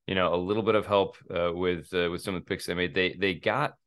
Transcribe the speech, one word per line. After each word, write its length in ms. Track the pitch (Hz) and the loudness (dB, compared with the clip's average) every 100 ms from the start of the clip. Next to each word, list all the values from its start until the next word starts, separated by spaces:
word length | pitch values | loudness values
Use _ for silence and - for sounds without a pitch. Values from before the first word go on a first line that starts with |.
| - | -4
you 80 | 95 | 0
know, 180 | 87 | 2
a 40 | 87 | 2
little 260 | 90 107 | 0 0
bit 120 | 104 107 | 2 2
of 100 | 101 | 4
help, 320 | 101 95 - - | 2 2 -2 -8
uh, 180 | 90 87 | -2 -2
with, 400 | 85 90 87 76 | 0 0 -2 -2
uh, 160 | 92 87 | 0 0
with 100 | 87 | -2
some 140 | - 90 | -6 -6
of 60 | |
the 40 | - | -4
picks 200 | 95 - | -6 -4
they 80 | |
made. 220 | 87 90 95 | -2 -2 2
They, 180 | 90 | 0
they 200 | 87 95 90 | 0 -2 0
got, 380 | 107 117 147 - | 0 0 -2 -6